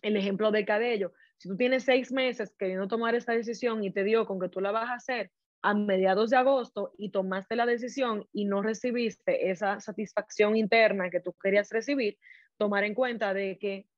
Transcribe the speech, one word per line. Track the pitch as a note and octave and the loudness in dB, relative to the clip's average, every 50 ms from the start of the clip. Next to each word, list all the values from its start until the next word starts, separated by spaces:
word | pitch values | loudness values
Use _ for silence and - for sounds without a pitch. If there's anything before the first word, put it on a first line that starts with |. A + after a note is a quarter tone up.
| - | 0
el | G#3 G#3+ | 0 0
ejemplo | G3+ F#3+ G3+ G3 F3+ G#3+ G#3+ | 0 0 0 0 2 2 2
del | G3+ G#3+ G3+ | 2 2 2
cabello, | G#3 G#3+ G#3 A#3 B3 A#3 G#3 G3 F3 _ _ _ _ _ | 2 0 0 2 0 0 -2 -2 -4 _ _ _ _ _
si | _ - F3 | _ -12 -10
tú | G3 | -2
tienes | F3+ B3 B3 C4 C4 - | 0 2 2 2 2 2
seis | - B3+ C4 B3 - | 4 2 2 2 0
meses | B3+ C4+ C4 B3+ A#3 A#3+ G#3+ F#3+ _ _ | -2 -2 -2 -2 -2 -4 -8 -10 _ _
queriendo | G3+ F#3 F#3 F#3 G3 | -4 -4 -2 -4 -4
tomar | G3 A#3 A3+ A#3 A3+ A#3 | -2 -2 -2 0 0 0
esta | A#3+ A#3 - A#3 | -2 -2 0 -2
decisión | A3+ A3+ A3+ A#3 A3+ - A#3+ A3+ A3 G#3 | -2 -2 -4 -6 -4 -4 -4 -2 -2 -4
y | G3 | -4
te | - G#3 G3 | -2 -2 0
dio | G#3 A3 A3+ G#3+ | 2 2 2 2
con | A3 G3 F#3+ | 0 -2 -4
que | F#3 F3+ | -4 -4
tú | - F#3+ | -4 -4
la | F#3+ G3 | -4 -2
vas | G#3 A3+ A3+ B3 | -2 -2 -4 -4
a | - | -8
hacer | - - - B3+ A#3 G3+ F#3 _ _ _ _ _ _ - | -8 -6 -6 -4 -4 -6 -8 _ _ _ _ _ _ 0
a | G3+ G#3 | 2 2
mediados | G#3 G#3 G#3 F#3+ F#3 F#3+ F#3+ F#3+ G3 A3 A3+ | 2 2 2 2 4 4 4 4 4 2 4
de | C4+ | 4
agosto | B3+ B3+ C4+ C#4 C4 A#3 - _ G#3 G3+ - - | 4 6 4 4 2 0 -4 _ -8 -8 -8 -8
y | - G3+ G3+ | -10 -10 -4
tomaste | - G3+ F#3+ F#3+ F#3+ G3 F#3+ _ A3+ | -2 -2 -2 -2 -4 -6 -4 _ -2
la | A#3 A#3 | 0 2
decisión | A#3+ A#3+ A#3 A#3+ B3 G3 C4+ C4 A#3+ A3 G#3 - _ | 2 0 0 -2 -8 -2 -2 0 0 0 -4 -6 _
y | _ G#3 G#3 | _ -2 -2
no | G3+ G3 G3+ | 0 0 0
recibiste | G3+ A3 A3 F#3+ - B3 A3+ B3 A#3+ A3 - _ _ - - - - F#3 | 0 -2 -4 -2 -4 -2 0 0 0 -2 -2 _ _ 0 0 2 2 0
esa | F#3+ E3 G#3+ G3 G#3 A3 | 0 0 0 -2 -2 -2
satisfacción | - - F3+ - G#3+ F#3+ _ G#3+ G3+ _ - - G#3 G#3 G#3+ | -6 -12 -8 -8 -8 -4 _ -6 -6 _ 0 2 2 4 4
interna | A3 A3 F#3 A3+ A3+ A3 G#3+ G3+ G3 F#3 F3+ | 2 2 4 4 6 6 6 4 2 -2 -2
que | F3 F3 | -2 -4
tú | F3 F3+ - _ | -4 -4 -10 _
querías | - G3 F#3+ G3+ G3+ - | -2 2 2 2 2 2
recibir, | - A3+ A3 B3 C#4+ C#4 A#3+ G3+ G3+ _ _ - - - _ _ _ | -4 -4 -2 0 -2 0 0 -2 -4 _ _ -20 -20 -20 _ _ _
tomar | _ G#3+ G#3 G3+ G3+ G3+ | _ -2 0 0 0 0
en | G#3 G#3+ | -2 0
cuenta | G#3 C4 B3 A#3 G#3+ A3+ G3+ F#3+ | -2 -2 -2 -2 -2 -2 -2 -2
de | G3 G3 G3 F#3+ | -2 -4 -4 -6
que | F#3+ - G3+ G3 G3 G3+ _ _ | -6 -6 -6 -6 -6 -10 _ _